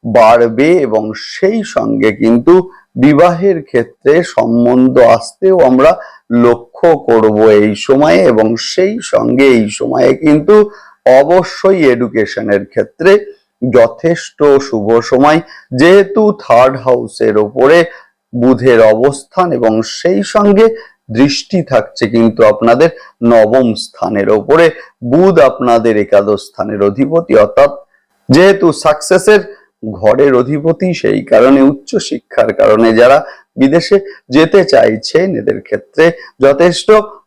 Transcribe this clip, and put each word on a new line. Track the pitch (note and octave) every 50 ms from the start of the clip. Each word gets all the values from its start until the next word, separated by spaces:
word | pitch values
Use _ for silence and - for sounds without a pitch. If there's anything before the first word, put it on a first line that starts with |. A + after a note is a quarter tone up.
| - A#2 G#2+
বাড়বে | B2 A2 A2 A#2+ A#2 A#2 A#2 A2+ A2+ C#3+ D#3 F3 F3+ C#3+
এবং | A#2 A2 A2 G#2+ G#2+ G#2+ - - -
সেই | - - - F#3+ A3 A3+ G3+ - -
সঙ্গে | - A2+ A2+ A2+ A2 G#2+ A2
কিন্তু | G#2 G#2+ A2 A2+ A#2+ A#2+ A#2+ E3+ F3 F#3 F3+ - - _ _ _ _ -
বিবাহের | B2+ D3 D3+ C#3 E3+ F3+ F3 E3 F#3+ G3 F#3 E3
ক্ষেত্রে | C#3 _ - B2 A#2 - _ _ _ C3+ D3 E3+ F3 - -
সম্বন্ধ | - A2+ A#2 A#2 A#2+ A#2+ A#2+ B2+ B2+ B2+ C3 B2+ C3 A#2+ A#2 A2+
আসতেও | A2+ - - _ _ - F#3+ F#3+ F3+ D3+ B2+
আমরা | B2+ B2+ C3+ D#3+ F#3 - - - - _ _ _ A#2 A#2+ A#2+
লক্ষ্য | A#2+ A#2+ A#2+ - _ _ - - E3+ E3 C#3+ - -
করব | A#2 A2 A2 A2 G#2+ G#2 A2 A2 G#2+ G#2
এই | G#2 G#2+ G2+
সময়ে | G2+ - - C3+ C3+ D3 D#3 E3+ F#3+ F#3 D3
এবং | A#2 G#2+ A2 A2 A#2 A2+ - -
সেই | - - F#3 G3 G#3+ A#3 - -
সঙ্গে | - - A#2 A#2+ A#2+ B2+ C#3 C3+
এই | B2+ A#2 G#2+ G#2
সময়ে | G#2 - B2 B2 B2+ B2+ C3 B2+ C3+ - D#3
কিন্তু | D3+ D3 D3+ D3 G3 G#3 G#3+ G#3 G#3 - - - - _ _ _ B2
অবশ্যই | B2+ C3 C#3+ D#3 F3 F#3 E3+ - - - - F#3+ G3 F#3 D#3 C3+
এডুকেশনের | B2 A#2 B2 A2 - A2+ G#2+ - - G2+ A2 G#2+ G#2 G2 G2+
ক্ষেত্রে | - _ A#2 G#2+ - _ _ D#3 F#3+ G3 G#3 G3+ - - _ _ _ _ _ B2 C3
যথেষ্ট | A#2+ B2 A2+ A#2 - - - E3 E3+ E3 - - _ _ D3 D3 C#3 C3+
শুভ | C3+ - - A2 G2+ G#2+ A#2 A#2
সময়, | A#2 - C3 B2+ C#3 D3 D#3 E3 E3 - - - _ _
যেহেতু | C3 B2+ C#3+ E3+ F#3+ G3+ G3 G3 - A3 G#3+ G#3 G#3 G#3
থার্ড | - - A#2+ A#2+ B2+ C3+ C3+ C3
হাউসের | A2+ C3 B2+ B2 A#2+ A2+ - - A#2 A2+ G#2 G#2+
ওপরে | G#2+ G#2 - C3 B2+ C#3 D#3+ F3 E3 E3+ - - _ _ _ _ _ _
বুধের | - A#2+ A#2+ B2+ C3 A2 B2 C3 A#2+ A2+ A2+
অবস্থান | G#2+ G#2+ A2 B2 C#3+ C3+ - - _ _ F#3 F3+ F3
এবং | D3 B2 A#2+ A2+ A2 A2 A2+ -
সেই | - - - F3 F#3+ G3+ G3+ -
সঙ্গে | - G#3+ G3+ G#3 G3+ G3 A3 A3+ A3+ - - - _ _ _ -
দৃষ্টি | A2 A2+ C#3 C#3+ C#3 - - _ - F#3 D#3+ -
থাকছে | C3+ A#2 - - _ - A#2+
কিন্তু | G2+ A#2 A#2 A2+ A2+ A2 - A#2
আপনাদের | G#2+ G#2+ - A2+ A#2 A#2 B2+ D#3+ E3 E3 - - - _ _ A#2+
নবম | A#2 A#2 A2+ G#2+ G#2+ A#2 C3 B2+ A#2 G#2+
স্থানের | - - - _ - - F#2+ G#2 G2+ G2 G#2
ওপরে। | G#2+ G#2 G#2 - C#3+ D#3+ E3+ D#3+ - - - _ _ _ B2
বুধ | A#2+ B2+ D#3+ F#3 F#3+ F3+ D#3+
আপনাদের | C#3+ C3 - - B2 B2 A#2 A#2 A2 A#2 A2
একাদশ | G#2 G2+ G2+ - G2+ G2+ G#2 G#2 G2 -
স্থানের | - _ - F#2+ G#2+ G#2+ G2+
অধিপতি, | G2+ G2+ G2+ B2 C3+ C#3 D#3+ E3+ E3 - C3
অর্থাৎ | A2+ G#2 - - - C#3+ C#3+ - - _ _ _ _ _ _ _ _ _ -
যেহেতু | B2+ D#3 F3+ G3 G3 G3 G3 E3+ C#3+
সাকসেসের | - - D#3 D3+ - - - F3+ F#3 - G#3+ G#3+ G3+ - - - _ _ _ _ _ - A2
ঘরের | G2+ F2 G#2 G#2+ A2 C3 D3 C#3+ C3
অধিপতি, | B2 B2 B2+ D3+ D3 C#3+ E3 E3 - F#3+ F#3 E3+
সেই | - - A2 G#2 G#2 G2+
কারণে | - - A2 A#2+ C3 C#3 C#3
উচ্চ | C3+ C#3 C#3+ C#3 _ - - G#3
শিক্ষার | - - - A#2+ _ _ - A2+ A2+ A2+ A2
কারণে | - G#2 G#2+ G#2+ G#2+ A#2 A2+
যারা | A2 A2+ A#2+ B2 C3+ D3+ D3 - - - _ _ _
বিদেশে | - C3 C3+ D3 E3+ E3 - G3+ G3 G3 - - - _ _
যেতে | B2+ D3 D#3+ E3 - G3 F3+ -
চাইছেন | - - - A2 A2 G#2+ - - - D#3 F#3 G3 F#3 A#2
এদের | G#2+ - - -
ক্ষেত্রে | - - G#2+ G2+ - _ _ - D#3+ E3+ E3 - - - _ _
যথেষ্ট | C3 C#3 C#3+ C#3 E3+ F3+ E3+ - - - G#3+ G#3+ G3+ - - - _